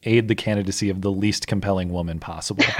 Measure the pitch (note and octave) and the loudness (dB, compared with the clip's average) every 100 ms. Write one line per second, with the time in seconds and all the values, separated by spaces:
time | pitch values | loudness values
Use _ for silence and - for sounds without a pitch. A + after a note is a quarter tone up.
0 | A2 A#2 A2 A2 - G#2 G2 - G2+ F#2+ | 2 2 4 0 0 0 0 0 -2 0
1 | G2 G2 G#2 - - G2+ G2+ F#2 F2+ F2+ | -2 2 0 0 -2 -2 0 0 0 -2
2 | E2+ E2 - D#2+ - F#2+ - | -4 -6 -8 -10 -2 2 2